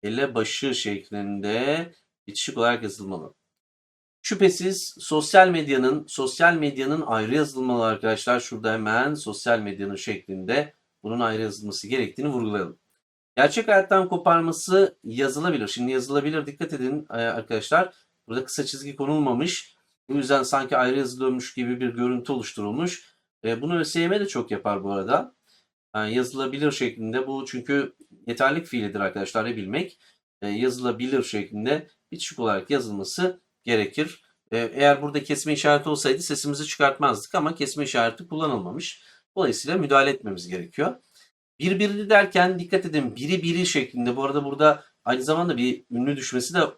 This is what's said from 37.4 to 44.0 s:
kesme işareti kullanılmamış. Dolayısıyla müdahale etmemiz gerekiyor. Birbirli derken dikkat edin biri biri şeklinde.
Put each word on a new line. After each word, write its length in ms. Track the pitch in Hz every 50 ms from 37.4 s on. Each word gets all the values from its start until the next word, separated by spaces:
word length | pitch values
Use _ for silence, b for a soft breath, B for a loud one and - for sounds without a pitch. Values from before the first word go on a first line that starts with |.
| 151 156 170
kesme 280 | - 143 135 - 147 147
işareti 440 | 127 - 127 117 117 113 - 90 -
kullanılmamış. 760 | 156 156 160 151 131 107 92 87 107 156 - - - b b b b b b b _
Dolayısıyla 420 | 190 180 131 104 - - - 175 196
müdahale 320 | 165 139 139 139 135 143
etmemiz 380 | - - - 104 95 87 87 -
gerekiyor. 480 | 180 180 170 - _ - 147 - 247 - b b b b b b b _ _ _ _ _
Birbirli 500 | 147 185 196 185 208 202 202 208 214 196
derken 500 | 214 202 196 190 - 185 180 185 185 175
dikkat 260 | 175 - - 185 185
edin 300 | 170 151 151 135 120 107
biri 280 | 120 131 147 185 180 160
biri 220 | 165 170 175 185
şeklinde. 500 | 175 - 151 127 - - 123